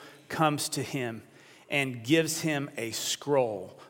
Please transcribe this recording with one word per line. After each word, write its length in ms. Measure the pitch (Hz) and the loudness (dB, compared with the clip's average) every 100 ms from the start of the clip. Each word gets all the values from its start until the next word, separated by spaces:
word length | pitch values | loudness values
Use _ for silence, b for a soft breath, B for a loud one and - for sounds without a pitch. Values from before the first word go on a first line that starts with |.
| B B B | B B B
comes 400 | - 156 147 - | 2 2 2 -2
to 160 | - | -4
him 380 | 127 139 120 113 - B B B B | -4 -2 -4 -6 -14 B B B B
and 340 | 143 135 120 | 0 0 -2
gives 380 | 113 160 156 - | 4 4 4 0
him 280 | 165 147 139 - | 0 0 -2 -6
a 160 | 117 | -6
scroll, 880 | 110 - - - 143 120 101 95 - B | -4 -4 -4 2 2 2 0 -8 -14 B